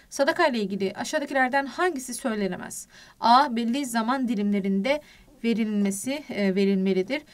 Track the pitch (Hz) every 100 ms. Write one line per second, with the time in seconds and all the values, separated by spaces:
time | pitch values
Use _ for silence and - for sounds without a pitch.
0 | - - 277 - 311 240 196 196 190 -
1 | 233 311 294 269 254 277 277 269 359 277
2 | 254 233 247 214 190 180 - - - -
3 | - - 226 247 294 233 233 277 269 226
4 | 226 269 240 208 208 202 196 196 254 294
5 | - - - - 233 220 214 208 196 196
6 | 254 294 - 202 196 185 196 190 190 185
7 | 190 302 -